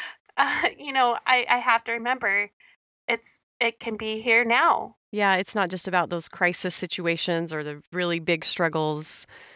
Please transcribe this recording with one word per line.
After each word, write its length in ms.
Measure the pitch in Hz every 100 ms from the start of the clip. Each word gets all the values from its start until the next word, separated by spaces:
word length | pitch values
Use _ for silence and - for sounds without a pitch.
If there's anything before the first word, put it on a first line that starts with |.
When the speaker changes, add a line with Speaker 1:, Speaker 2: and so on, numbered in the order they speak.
| - - _ -
Speaker 1:
uh, 320 | 269 - - -
you 140 | 285
know, 260 | 269 247 233 -
I, 200 | 254 -
I 100 | 247
have 260 | 247 233
to 80 | -
remember 580 | 233 233 254 226 196 208 _ _ _ _ _ -
it's, 340 | - - - _ -
it 200 | 233 -
can 160 | 233 214
be 240 | 220 220
here 240 | 226 226
now. 520 | 233 247 320 - 220 _ _
Speaker 2:
Yeah, 240 | 208 202 190
it's 200 | 202 214
not 140 | 180
just 180 | 185 -
about 220 | 180 165
those 180 | 170 -
crisis 460 | - 175 - 185 -
situations 760 | 180 - 170 165 - 165 165
or 120 | 156
the 180 | 147 147 -
really 280 | 175 175 170
big 240 | 160 165
struggles. 800 | - - 165 160 156 151 151 - - - -